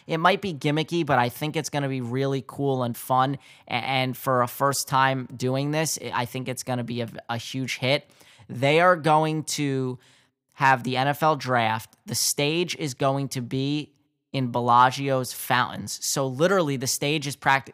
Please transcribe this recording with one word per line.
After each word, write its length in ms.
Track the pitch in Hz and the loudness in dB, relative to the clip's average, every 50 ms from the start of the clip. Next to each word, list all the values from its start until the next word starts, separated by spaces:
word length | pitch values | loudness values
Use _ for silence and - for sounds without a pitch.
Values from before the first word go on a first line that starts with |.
| _ - | _ -4
it 100 | 156 160 | -2 2
might 240 | 160 - 196 196 | 4 4 4 2
be 120 | - 202 170 | 0 -4 -6
gimmicky, 520 | 135 - 151 143 156 160 - 170 170 165 | -2 -2 0 0 0 0 -2 -2 -2 0
but 140 | 139 147 123 | 2 2 2
I 80 | 120 120 | 2 2
think 300 | 120 - 151 156 147 160 | 0 -4 -6 -4 -4 -4
it's 120 | 143 - | -4 -4
gonna 200 | - 147 143 135 | -4 -4 -4 -4
be 100 | 135 131 | -4 -4
really 420 | 123 117 120 131 135 139 139 135 123 - | -6 -4 -4 -2 -2 -2 -2 -4 -6 -8
cool 360 | - - 139 139 135 127 123 | -8 -4 -2 0 0 0 -2
and 120 | 120 117 | -2 -4
fun. 420 | - - - 131 127 131 135 143 135 _ - - - _ - | -6 -4 0 2 2 2 2 0 -4 _ -16 -20 -20 _ -8
A-, 60 | - | -6
and 420 | 123 110 - 135 131 131 127 123 | -6 -4 -2 -2 0 0 -2 -4
for 280 | - - - 131 127 120 | -4 -2 0 2 2 2
a 40 | 123 | 0
first 400 | - - 139 139 139 - - - | 0 0 0 0 0 0 -2 0
time 400 | 139 131 131 135 135 135 127 - - | 2 4 4 4 2 0 -4 -8 -8
doing 360 | 117 123 127 127 135 143 143 | -4 -4 -2 -2 -2 -2 -2
this, 280 | 151 156 160 151 - - - 120 - | -2 -2 -2 -2 -4 -6 -6 -6 -4
I 100 | 120 123 | -4 -4
think 240 | 120 - 131 127 123 | -4 -6 -8 -8 -8
it's 160 | 127 127 - | -8 -8 -6
gonna 220 | - 127 123 120 | -6 -6 -6 -6
be 160 | 117 120 120 | -6 -6 -6
a, 80 | 117 110 101 - - - | -6 -6 -8 -12 -10 -8
a 80 | 117 | -8
huge 440 | 117 - - - 131 131 123 - - | -8 -8 -8 -6 -6 -6 -6 -4 -2
hit. 300 | - 127 139 151 - _ _ _ - _ _ - - - | 0 2 2 0 0 _ _ _ -20 _ _ -20 -18 -14
They 320 | - 123 127 139 151 160 | -6 0 2 4 6 6
are 160 | 170 185 180 | 6 6 4
going 480 | 165 139 160 156 156 156 156 156 156 - - - - | 4 4 4 4 4 4 2 -2 -4 -4 -6 -4 -4
to 400 | 147 143 135 131 131 127 123 123 _ _ _ _ _ _ _ _ _ _ _ | -2 -2 -2 -2 -2 -4 -6 -8 _ _ _ _ _ _ _ _ _ _ _
have 300 | - 147 135 135 127 117 | 2 4 4 4 4 2
the 120 | 127 127 | 0 0
N 140 | 127 131 139 | 0 2 0
F 120 | 143 - | 0 2
L 140 | - 156 156 | 2 2 2
Draft. 600 | 139 123 127 127 120 113 110 110 113 - - _ _ _ | 2 0 0 2 2 2 2 0 -2 -4 -8 _ _ _
The 100 | - - | -6 -4
stage 640 | - - - - - 143 143 160 170 180 170 - - | -2 -2 -2 0 0 0 0 0 0 -2 -2 -4 -6
is 160 | 160 147 127 | -6 -6 -4
going 340 | - 143 135 135 139 139 127 | 0 0 0 0 0 -2 -4
to 120 | - 135 | -6 -6
be 500 | 123 117 - 135 135 139 147 151 147 - _ _ _ _ _ _ _ _ - | -6 -4 -4 -4 -2 -2 -2 -4 -4 -8 _ _ _ _ _ _ _ _ -6
in 180 | 139 131 123 | -4 -4 -2
Bellagio's 840 | 120 120 120 123 117 120 123 127 117 131 139 139 135 131 127 120 - | -2 0 2 6 6 8 8 6 4 2 -2 -2 -2 -2 -2 -4 -8
fountains. 680 | - - - 131 123 123 - - - - 107 - - - | -8 -4 0 0 0 0 0 -4 -8 -10 -10 -10 -8 -6
So 220 | - - 151 139 135 | -4 -2 -2 -2 -2
literally 500 | 127 127 156 180 196 196 175 143 139 131 | 0 2 2 2 4 2 2 0 -2 -4
the 100 | 123 127 | -4 -4
stage 400 | - - - 143 151 160 135 143 | -4 -2 -2 -2 -2 -2 -4 -6
is 80 | 139 | -8
pract-, 360 | - - 147 135 135 131 - | -2 2 2 2 2 2 -4